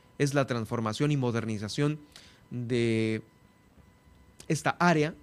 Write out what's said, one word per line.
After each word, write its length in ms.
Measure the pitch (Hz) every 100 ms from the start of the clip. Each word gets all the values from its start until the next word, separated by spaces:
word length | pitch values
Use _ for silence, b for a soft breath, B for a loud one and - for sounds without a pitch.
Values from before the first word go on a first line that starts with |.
| b b
Es 160 | 143
la 120 | 143 131
transformación 680 | 120 107 120 110 110 147
y 40 | 143
modernización 840 | 123 113 113 104 104 - 147 151 B B B B B
de 720 | 123 120 120 117 113 110 110 - - - _ _ - - - - - - - -
esta 240 | 156 143 -
área 360 | 175 156 151 -